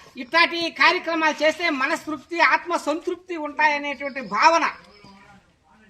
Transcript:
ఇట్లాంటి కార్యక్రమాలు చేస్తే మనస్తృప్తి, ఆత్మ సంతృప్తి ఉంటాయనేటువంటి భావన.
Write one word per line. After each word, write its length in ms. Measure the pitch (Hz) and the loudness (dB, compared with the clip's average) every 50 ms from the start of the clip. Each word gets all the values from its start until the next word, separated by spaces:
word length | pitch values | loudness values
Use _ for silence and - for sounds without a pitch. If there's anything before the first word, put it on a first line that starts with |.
| - - - | -16 -20 -16
ఇట్లాంటి 540 | 247 - - 320 330 339 - 339 339 330 320 | -16 -8 0 2 2 2 2 0 -4 -4 -4
కార్యక్రమాలు 760 | - - 285 330 349 359 - 330 330 320 320 302 285 - 294 | 0 2 4 4 4 2 -2 -4 -2 0 0 0 0 2 2
చేస్తే 260 | 311 311 - 349 330 | 0 2 0 -2 -2
మనస్తృప్తి, 680 | 294 262 277 302 320 - - 311 269 247 - - 339 339 | 0 0 -2 -2 -2 -4 -6 -8 -10 -10 -10 -6 0 2
ఆత్మ 360 | 320 359 311 320 - 349 339 | 4 4 4 0 -2 -2 -4
సంతృప్తి 600 | 330 - 294 311 349 - 359 359 349 _ - 339 | -4 -2 -4 -4 -4 -4 -8 -8 -8 _ -12 -10
ఉంటాయనేటువంటి 840 | 311 294 294 277 285 302 302 294 285 285 285 269 262 285 277 247 269 | -8 -8 -6 -2 0 2 2 2 0 -4 -8 -8 -8 -8 -8 -8 -8
భావన. 500 | 233 180 202 220 285 330 330 330 277 208 - - - - - - - - - - - - - - _ _ _ _ _ _ 220 220 214 | -8 -6 0 4 6 6 6 4 0 -2 -6 -8 -20 -20 -20 -20 -20 -20 -20 -20 -20 -20 -20 -20 _ _ _ _ _ _ _ _ _